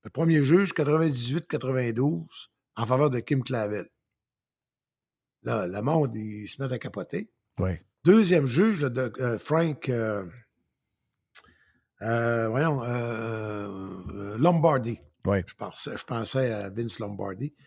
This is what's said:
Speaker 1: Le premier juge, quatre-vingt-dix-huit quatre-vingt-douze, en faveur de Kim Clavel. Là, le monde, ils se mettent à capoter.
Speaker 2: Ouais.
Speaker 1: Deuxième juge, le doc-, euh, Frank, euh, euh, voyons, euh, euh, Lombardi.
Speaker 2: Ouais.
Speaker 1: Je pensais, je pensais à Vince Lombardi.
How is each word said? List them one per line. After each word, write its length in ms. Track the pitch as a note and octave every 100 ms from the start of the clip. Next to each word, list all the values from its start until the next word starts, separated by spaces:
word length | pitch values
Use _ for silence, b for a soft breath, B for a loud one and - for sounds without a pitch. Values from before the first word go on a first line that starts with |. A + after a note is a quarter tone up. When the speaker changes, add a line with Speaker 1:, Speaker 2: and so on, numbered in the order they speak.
Speaker 1:
Le 60 | -
premier 340 | C#3+ E3 D#3
juge, 300 | C3+ F3+ G3
quatre-vingt-dix-huit 720 | - D3 D#3 D#3+ B2+ A#2+ E3 -
quatre-vingt-douze, 1000 | C3+ C3 C3 A#2+ A2+ C#3+ E3 D#3+ - - _ _ -
en 100 | A2+
faveur 240 | B2+ D3+
de 100 | B2
Kim 220 | - C#3
Clavel. 460 | B2+ A#2+ G#2 G#2 - _ _ _ _ _ _ _ _ _ _ _ _ _ _ _
Là, 240 | A#2+ A2+ F2+
le 140 | G2
monde, 320 | B2 D#3+ C3 A2
ils 320 | G#2+ G#2 G2+
se 140 | -
mettent 100 | C3+
à 40 | B2
capoter. 520 | - G2+ - F3+ A3 _ _ -
Speaker 2:
Ouais. 220 | F#2 E2 _ _
Speaker 1:
Deuxième 420 | E3+ A3 F3+ F3 C3+
juge, 360 | B2+ A3 F3+
le 80 | C3+
doc-, 300 | A#2+ A#2+ A#2+
euh, 180 | B2 A2
Frank, 480 | - D#3+ E3 D3 C3+
euh, 360 | A#2+ A2 G2+ F2+ - _ _ _ _ _ _ _ _ _ - - _ _ _ _ -
euh, 480 | G#2+ A#2 A#2 A#2 A2+
voyons, 340 | B2 D#3+ C#3
euh, 840 | A#2+ A#2+ A#2 A2+ A2+ A2 G#2+ G#2 G2+ G2 F#2+ F#2 -
euh, 280 | G2 G2+ A2
Lombardi. 600 | E3+ E3+ D#3+ C3+ A2+ A2+ - _ G2
Speaker 2:
Ouais. 200 | G2+ F2
Speaker 1:
Je 60 |
pensais, 420 | - G2+ - - -
je 60 |
pensais 480 | - A#2 G#2 C3+ B2
à 180 | G#2+ G2
Vince 300 | G#2 A#2+ -
Lombardi. 540 | G#2 G2 G2 F#2+ D3 -